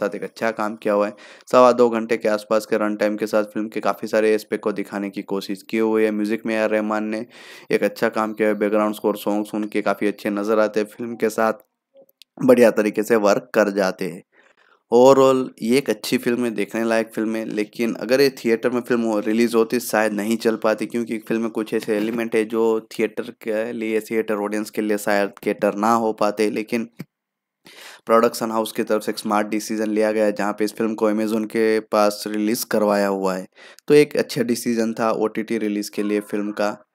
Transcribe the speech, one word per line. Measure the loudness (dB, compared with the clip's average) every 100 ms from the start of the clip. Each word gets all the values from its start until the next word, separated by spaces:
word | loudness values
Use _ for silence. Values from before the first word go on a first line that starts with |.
साथ | -4
एक | -6
अच्छा | -10 -4 -4
काम | -2 -6 -4
किया | 0
हुआ | 0 0
है। | -4 -20 -20 2
सवा | 6 8
दो | 8 4
घंटे | 2 -2 -2
के | 0
आसपास | -2 0 -2 0
के | -2
रन | 0 0
टाइम | -2 -2
के | 0
साथ | 0
फिल्म | 0 -4 -6
के | -4
काफ़ी | -2 -2 -2
सारे | 2 2
एस्पेक्ट | 2 -2 -6
को | -4
दिखाने | -6 -6 -8 -6
की | -8
कोशिश | -8 -6 -6 -10
की | -6 -2
हुई | 0 2
है। | 2
म्यूजिक | 0 -2 -4 -4
में |
ए | -2
आर | 0
रहमान | 0 -2 -4
ने | -4 -6 -10 -16 -20 -16 -4
एक | 0
अच्छा | 0 0 -2
काम | 0 -2
किया | 0 0
है। |
बैकग्राउंड | 0 0 0 0
स्कोर, | 0 -2 -2
सॉन्ग्स | -2 -4 -4
उनके | -6 -4 -2
काफ़ी | -2 -2 -2
अच्छे | -2 -6
नज़र | -4 0 2
आते | 2 0
हैं, | -4
फिल्म | -8 -12 -4
के | -2
साथ | 0 0 -2 -10 _ _ -20 -20 _ _ 0
बढ़िया | 6 8 8
तरीके | 6 2 0
से | 2 4
वर्क | 4 2 2
कर | 2 2
जाते | 2 -2 -2
हैं। | -8 -8 -16 _ _ _ _ _ _
Overall | 8 8 8 6 4 -2 -6
ये | 0 2
एक | 0
अच्छी | -4 -2 -2
फिल्म | 0 -2
है, | -2
देखने | -4 -4 -4
लायक | 0 0 -2
फिल्म | -4 -4 -4
है, |
लेकिन | -6 -6 -6 -4 -4
अगर | -4 0 2
ये | 2
थिएटर | 0 0 0 0
में | -2
फिल्म | -2 -2
हो, | 0 -2
रिलीज | 0 0 2
होती | 2 0 -2
शायद | -2 0 0
नहीं | -2 -2 0
चल | 0 0
पाती, | 0 -2 -4
क्योंकि | -6 -6 -6
फिल्म | -4 -4
में | -4
कुछ | -6 -4
ऐसे | -4 -2 -2
एलिमेंट | -2 -4 -2 -2
है |
जो | 0 0 0 0
थिएटर | -4 -4 -4 -4
के | -10 -10 -6 -4 -6
लिए, | -6 -4 -4
थिएटर | -2 -2 -2
ऑडियंस | -2 -2 -4 -4
के | -4
लिए | -2 -2
शायद | 0 0 0 -2
कैटर | -4 0 0
ना | 2 2
हो | 2 0
पाते। | 0 0 0 -2
लेकिन | -2 -4 -6 -6 -12 -20 _ _ _ _ _ -20 -20 -20 -10 2
प्रोडक्शन | 4 4 0 -4
हाउस | -2 -2
की | -4
तरफ | -2 -2
से | -2
एक | -6
स्मार्ट | -2 0 0
डिसीजन | -4 -4 -4 -2
लिया | 0 0
गया | 2
है, | 0
जहाँ | 0 -2
पे | -2
इस | -4
फिल्म | -2 -4
को | 0 0
Amazon | 0 -2 -2 -2
के | 0 0 0
पास | 0 2 2 0 -6
रिलीज | -2 -2 -2
करवाया | -2 0 2 2 0
हुआ | 0 -2
है, | -4 -8 -18 -20 -10 4
तो |
एक | 4 6 0
अच्छा | -2 -2
डिसीजन | -2 -2 -2 -2 -2
था | -2 -2
ओटीटी | 0 -2 -4 -4 -4
रिलीज | -2 -4 -6
के | -4
लिए | -2 -2
फिल्म | -4 -6 -6
का, | -4 -4 -4 _